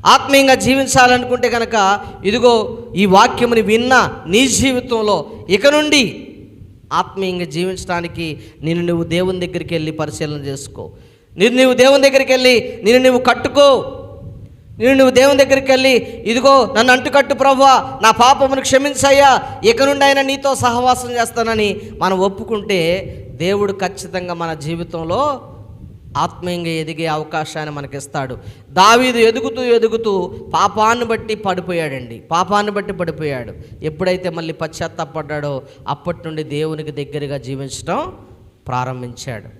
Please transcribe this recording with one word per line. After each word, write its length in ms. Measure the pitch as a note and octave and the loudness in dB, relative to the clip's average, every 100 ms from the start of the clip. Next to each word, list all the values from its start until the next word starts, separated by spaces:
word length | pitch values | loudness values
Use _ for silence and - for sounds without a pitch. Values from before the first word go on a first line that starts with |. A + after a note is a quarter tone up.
| E3+ | 6
ఆత్మీయంగా 500 | C4 C4 C#4 C4+ C4 | 4 6 6 6 4
జీవించాలనుకుంటే 920 | - C4+ C4 C4+ B3 B3 B3 B3 B3 | 2 0 2 4 4 4 0 -2 -2
కనుక 500 | A#3 A3+ A3+ F#3+ G3+ - - F#3 | -2 -2 0 2 0 -4 -6 -2
ఇదిగో 520 | A#3 A#3+ A3+ F#3+ - - E3 | 2 4 2 -2 -10 -10 -2
ఈ 100 | G3 | 4
వాక్యముని 560 | F#3+ A#3+ - A#3+ A#3 | 6 4 2 0 2
విన్న 540 | G3+ A3 B3 B3+ F3 - D#3 | 2 0 4 2 2 -4 -2
నీ 200 | G3+ C4+ | 2 2
జీవితంలో 800 | G3+ C4 B3+ B3 A3+ G#3+ F#3 C#3+ - - | 2 0 -2 -2 -2 0 -2 -4 -14 -4
ఇక 180 | G3 C#4 | 2 4
నుండి 560 | D4 D4+ C#4+ G#3 A#2+ - - - - - - - | 2 2 2 0 -6 -18 -20 -20 -20 -20 -20 -6
ఆత్మీయంగా 520 | D#3 F#3 G3 F#3+ F3+ E3+ | -4 -4 -6 -6 -6 -6
జీవించడానికి 960 | D3+ F#3 F#3 - F3 E3+ E3+ E3 C#3 - - | -6 -6 -8 -6 -6 -6 -10 -10 -10 -16 -10
నిన్ను 220 | D3 E3+ F3 | -4 -4 -2
నువ్వు 180 | E3+ | -4
దేవుని 440 | E3 E3+ F#3 F#3 F3+ | -2 -2 -2 -4 -6
దగ్గరికి 280 | F3 D#3 E3+ | -8 -6 -6
వెళ్ళి 160 | D#3 | -6
పరిశీలన 480 | D#3 D3 - D3+ D3 | -6 -8 -8 -8 -8
చేసుకో, 520 | C#3 C3+ - - E2 - - _ _ - | -10 -12 -14 -16 -18 -20 -20 _ _ 0
నిన్ను 240 | G#3+ B3 | 2 4
నువ్వు 160 | C4 B3 | 4 6
దేవుని 320 | B3+ C#4 C4+ | 6 6 4
దగ్గరికి 240 | C4+ C4 | 2 2
వెళ్ళి 460 | B3+ B3+ A#3+ - - | 4 4 4 0 -4
నిన్ను 200 | G3 B3+ | 2 4
నువ్వు 180 | B3+ B3 | 4 4
కట్టుకో, 760 | B3+ A#3+ C#4 C4+ C#4+ A#3+ - - - - - - - - - - | 2 0 0 4 4 4 -2 -14 -18 -18 -18 -20 -20 -20 -20 -2
నిన్ను 160 | A#3 C4+ | 2 4
నువ్వు 180 | C4 | 6
దేవుని 320 | B3+ C4+ C4+ C4+ | 6 4 4 4
దగ్గరికి 260 | C4+ C4+ | 2 2
వెళ్ళి, 240 | C4 C4 B3 - - - | 2 4 2 0 -10 -4
"ఇదిగో 500 | A#3 C4 C#4 G#3+ G3+ | 2 4 4 4 2
నన్ను 160 | B3+ | 4
అంటుకట్టు 400 | B3+ B3+ C#4 C4+ | 2 4 2 2
ప్రభువా, 680 | C4+ C4+ C4 C4+ B3 F3 - | 0 2 4 6 4 2 0
నా 100 | A3 | 2
పాపమును 500 | G#3+ B3 C4+ C4+ C4+ | 4 4 6 2 -2
క్షమించయ్యా, 800 | - C4+ C#4+ C4+ C#4 C#4 C#4 A#3+ - - | 0 0 0 0 2 6 6 4 -2 -2
ఇక 200 | G#3 A#3 | 0 2
నుండి 220 | C#4 C#4 C#4 | 0 2 2
ఆయన 160 | C#4 | 2
నీతో 340 | C4+ C4+ C#4 B3+ | 0 -2 -2 0
సహవాసం 560 | B3 A#3+ B3+ B3+ A#3+ | 0 0 0 0 -4
చేస్తానని" 640 | A#3+ A3+ A#3 A3+ A3 G#3 F#3+ - - | -4 -4 -2 -2 0 -2 -4 -10 -4
మనం 200 | F3 F#3+ | -2 0
ఒప్పుకుంటే 920 | G3 G3 A3 A3 G#3 F#3+ E3 F#3 - - - - | -2 -2 -8 -8 -2 -2 0 -2 -6 -14 -18 -6
దేవుడు 380 | E3+ G3+ G3+ | -4 -2 -2
ఖచ్చితంగా 600 | G3 F3+ F#3 F3+ F3+ F3+ | -4 -6 -8 -10 -10 -8
మన 200 | E3+ E3+ | -8 -8
జీవితంలో 880 | D#3 C#3+ E3 E3+ E3+ D#3+ G3 D4 C4+ - - - - - - - - | -8 -8 -8 -8 -10 -6 -2 -2 -6 -12 -20 -20 -20 -20 -20 -10 -4
ఆత్మీయంగా 520 | E3+ - F3 F3 E3 | -4 -6 -8 -6 -6
ఎదిగే 360 | D#3+ D#3 D#3 E3 | -6 -6 -6 -4
అవకాశాన్ని 680 | D#3 D#3 D#3+ D3+ D#3+ D3+ D3 | -4 -6 -8 -8 -10 -10 -12
మనకిస్తాడు. 640 | C#3 C#3 - D3+ C3 A#2+ - - - | -12 -14 -10 -8 -8 -10 -16 -20 -6
దావీదు 460 | C#3 G3+ A#3 B3+ A#3+ | 4 6 6 2 2
ఎదుగుతూ 440 | A3+ A3 A3+ A#3 | 2 2 -6 -4
ఎదుగుతూ 760 | B3 A#3 A3 A3+ A3+ F#3+ F3 - - | 0 2 2 -2 -2 -4 -6 -12 -6
పాపాన్ని 520 | D#3+ F#3+ G#3+ G#3+ A#3+ A#3 | 0 0 2 0 0 -2
బట్టి 300 | A3 - G#3+ | -6 -6 -6
పడిపోయాడండి, 840 | G3+ F3+ F3 F3 D#3 C3+ B2 A#2 - | -4 -6 -4 -6 -6 -8 -12 -16 -4
పాపాన్ని 400 | E3 F3+ G#3 G#3 | -2 0 0 -2
బట్టి 220 | G3+ F#3+ | -6 -8
పడిపోయాడు. 600 | F3 E3+ D3+ D#3 C3 A2+ - - - D3+ | -8 -8 -6 -6 -6 -10 -16 -20 -10 -10
ఎప్పుడైతే 440 | D3+ F#3 F#3 F3+ | -4 -2 -2 -4
మళ్ళీ 240 | E3 E3 | -8 -10
పశ్చాత్తాపడ్డాడో 1080 | D#3 D#3+ D#3+ E3 - D3+ D#3+ D3 D3+ C#3+ C3+ B2+ - - | -8 -10 -8 -10 -8 -10 -8 -8 -8 -6 -8 -12 -16 -10
అప్పటి 300 | C#3+ F3 E3+ D#3+ | -8 -8 -8 -10
నుండి 180 | D#3 | -10
దేవునికి 480 | D3 D3 D#3 D#3 D3+ | -8 -6 -4 -6 -10
దగ్గరగా 460 | C#3+ C#3 D3+ C#3+ C#3 | -10 -10 -8 -8 -8
జీవించడం 760 | B2 C3+ C3+ - - G#3+ F4 F4+ - - - _ - | -8 -10 -10 -12 -6 -6 -8 -14 -20 -20 -20 _ -8
ప్రారంభించాడు. 800 | B2 B2+ B2+ B2 A#2 - A2 G2+ - | -6 -6 -8 -12 -14 -12 -14 -14 -20